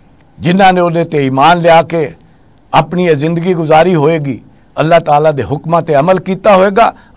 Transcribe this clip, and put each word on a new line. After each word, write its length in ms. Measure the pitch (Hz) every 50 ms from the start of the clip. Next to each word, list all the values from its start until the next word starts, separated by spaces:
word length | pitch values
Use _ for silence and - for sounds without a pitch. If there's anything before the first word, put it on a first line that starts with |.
| - - - - - - - -
ਜਿਨ੍ਹਾਂ 340 | 107 165 180 196 196 190 180
ਨੇ 80 | 180
ਉਹਦੇ 220 | 175 170 160 170 165
ਤੇ 220 | 165 165 147 139
ਈਮਾਨ 340 | 131 135 135 143 160 175 170
ਲਿਆ 220 | 165 170 165 165
ਕੇ 320 | 160 - 170 165 147 - - - - - - - - - - - - - -
ਆਪਣੀ 320 | 143 151 - 180 180 180
ਇਹ 100 | 170 156
ਜ਼ਿੰਦਗੀ 380 | 135 147 165 170 170 165 190 180
ਗੁਜ਼ਾਰੀ 420 | 165 160 147 156 156 170 185 180
ਹੋਏਗੀ, 460 | 156 139 156 165 160 147 139 117 - - - - - - - - -
ਅੱਲਾਹ 200 | 147 160 170 165
ਤਾਲਾ 320 | 165 151 147 147 156 160
ਦੇ 120 | 147 131 110
ਹੁਕਮਾਂ 380 | - 139 - - 160 170 165
ਤੇ 140 | 160 165 151
ਅਮਲ 240 | 135 143 185 190 175
ਕੀਤਾ 360 | - 185 190 185 - 220 196
ਹੋਏਗਾ, 380 | 175 190 208 196 233 220 - - - - - -